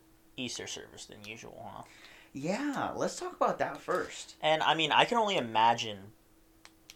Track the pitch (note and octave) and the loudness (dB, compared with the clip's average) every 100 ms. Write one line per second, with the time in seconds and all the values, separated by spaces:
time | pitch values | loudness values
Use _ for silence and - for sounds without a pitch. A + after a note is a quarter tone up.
0 | _ _ _ - B2 - F#2 - - - | _ _ _ -10 -8 -8 -10 -10 -14 -16
1 | - - G#2 A2+ - G1+ G#2+ G2+ A#2 - | -18 -16 -14 -14 -14 -14 -14 -14 -16 -18
2 | - - - C3+ D3+ G#3+ D4 B3 G#2 - | -20 -20 -16 -8 -4 -2 -2 -2 -4 -2
3 | - - F4+ - A#3+ F3+ C3+ C#3 - F3+ | -4 -4 -8 0 0 2 -2 -4 -4 -2
4 | - - - - D#3 D#3 C3+ D#3+ D#3 G#2 | -2 -10 -14 -4 2 2 4 2 4 6
5 | C#3+ A#3 G#3 F3+ A#2+ A2 A2+ A#2 A2+ G2+ | 6 6 2 0 2 6 6 6 0 -8
6 | G2 - _ _ _ _ - _ - | -14 -20 _ _ _ _ -20 _ -20